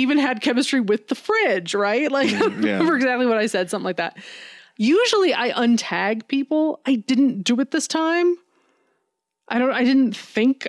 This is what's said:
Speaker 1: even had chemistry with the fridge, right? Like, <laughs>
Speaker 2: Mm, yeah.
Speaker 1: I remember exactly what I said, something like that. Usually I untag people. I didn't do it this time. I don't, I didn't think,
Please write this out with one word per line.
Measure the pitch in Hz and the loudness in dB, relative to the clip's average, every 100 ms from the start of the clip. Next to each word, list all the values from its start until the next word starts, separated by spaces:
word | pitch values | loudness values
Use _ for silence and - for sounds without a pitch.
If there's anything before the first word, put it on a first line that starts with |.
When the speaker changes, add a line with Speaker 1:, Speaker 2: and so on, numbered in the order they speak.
Speaker 1:
even | 254 294 | 2 2
had | 262 240 | 0 -2
chemistry | 294 247 277 269 | -2 0 0 0
with | 202 214 - | 0 -2 -2
the | 262 | -6
fridge, | - 440 381 190 175 | -2 0 2 0 -2
right? | 202 202 226 294 | -2 0 0 0
Like, | 269 262 | 0 0
<laughs> | |
Speaker 2:
Mm, | - 440 - | 0 0 0
yeah. | 220 | -2
Speaker 1:
I | |
remember | - 330 | 0 0
exactly | 294 254 247 247 | 2 0 0 0
what | 220 | 0
I | 214 | 0
said, | 196 185 | -2 -4
something | 202 | -4
like | 185 175 | -6 -6
that. | 170 - - - - - - - | -6 -8 -20 -20 -20 -20 -16 -4
Usually | 220 359 480 427 370 | 2 4 4 2 2
I | - 240 | 2 -2
untag | - 233 233 - 175 196 220 - | 0 2 2 0 -4 -2 -4 -4
people. | 277 269 311 311 - - | -4 -2 0 0 -2 -2
I | 254 | -2
didn't | 202 254 277 202 | 0 2 2 0
do | 180 240 | -2 -2
it | 269 | 0
this | 320 - | -2 -2
time. | 320 320 339 349 349 _ _ _ _ _ _ _ _ _ _ - | -2 0 2 2 0 _ _ _ _ _ _ _ _ _ _ -6
I | 233 | -2
don't, | 254 | 0
I | 247 | 2
didn't | 247 269 247 202 | 2 2 2 -2
think, | - - 240 269 | -8 0 0 0